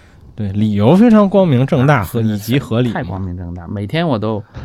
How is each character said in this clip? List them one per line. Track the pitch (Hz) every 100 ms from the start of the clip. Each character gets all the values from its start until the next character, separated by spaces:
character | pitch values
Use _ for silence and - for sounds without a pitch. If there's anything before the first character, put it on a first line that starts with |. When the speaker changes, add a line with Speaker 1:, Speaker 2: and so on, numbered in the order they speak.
| _ - - -
Speaker 1:
对， | 101
理 | 98 107
由 | 101 107 185
非 | 240
常 | 214 196
光 | 202 185
明 | 123 131
正 | 147 139
大 | 139
和， | 92 117
Speaker 2:
是 | 110
的， |
Speaker 1:
以 | 104
及 | 107 139
合 | - 113
理。 | 123
Speaker 2:
太 | 104
光 | 160 95
明 | 95 90
正 | 87
大， | 87 85
每 | 101 104
天 | 160 170
我 | 113
都 | 107 104 - -